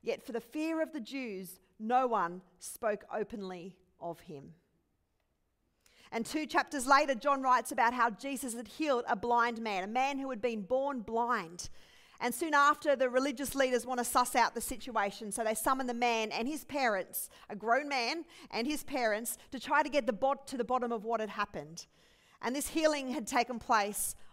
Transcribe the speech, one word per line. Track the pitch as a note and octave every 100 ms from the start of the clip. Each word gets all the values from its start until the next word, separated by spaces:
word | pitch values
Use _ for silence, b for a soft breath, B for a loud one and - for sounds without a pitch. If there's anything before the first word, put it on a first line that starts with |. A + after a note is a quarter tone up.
Yet | A3 G3
for | -
the | A#3
fear | - D4+ D#4 D#4+
of | D#4+
the | D#4
Jews, | G#3+ C4+ B3+ F#3+ F#3 - _ _
no | A3 B3 B3+
one | A3 E3+ F3+ - _
spoke | - - A3+ G#3 -
openly | G#3+ G#3 A#3 F#3+ F#3 E3+ F3 _ _
of | F3 E3
him." | - D3 D3 D#3+ _ _ _ _ _ _ _ _ _ _ _ _ b b b
And | A3
two | A#3 D#4 D4+
chapters | E4+ C4+ D4 B3
later, | C#4 D4 B3
John | C#4+ C#4
writes | C4 B3+ A#3
about | A3+ A#3
how | A#3+ A#3
Jesus | G3+ C#4 C#4 C4
had | A#3 A3+
healed | - D#4 C4 A#3+
a | G#3
blind | A#3 A#3+ A#3 A3+
man, | A3+ G3
a | F#3+
man | A#3 C4+ C#4
who | C4+
had | B3
been | B3 A3+
born | F#3+ B3+ C#4 C#4
blind. | G#3+ A3+ A#3 A#3+ E3+ F3 - B B B B B
And | A#3+
soon | A#3+ E4
after, | D4 C#4+ D4 D4+ C4+
the | C4
religious | B3 C4+ B3 C#4 C#4
leaders | C4 B3 A#3
want | B3
to | A#3
suss | B3+ B3 C4
out | A3+
the | A#3
situation, | - B3+ - A3 G3+ G3 G#3+
so | G3+
they | A3 A3
summon | - C4 B3+
the | A#3
man | A#3+ A3+ A3
and | E3 A#3
his | D4+
parents, | - C#4+ B3+ G3+ F3 - - B B
a | G#3+
grown | G#3 A#3+ D4
man | C#4 A#3 D#4+ D#4 B C#4+
and | - A#3+
his | D4+
parents, | - C#4 A#3 G#3 A#3 - B
to | C4
try | A#3 C#4+
to | D4+
get | C#4 A3+
the |
bot-, | G#3 C4 C#4 C#4
to | C4+
the |
bottom | A3+ B3+ A#3+
of | A#3
what | G#3 A3+
had | G#3+
happened. | G#3+ G#3 F3+ D3 E3 - b b b b b
And | - C4
this | -
healing | D#4+ D#4 D4 C4
had | B3+ G#3+
taken | B3 A#3+ A#3+
place | - A3+ G#3 G3+ - - b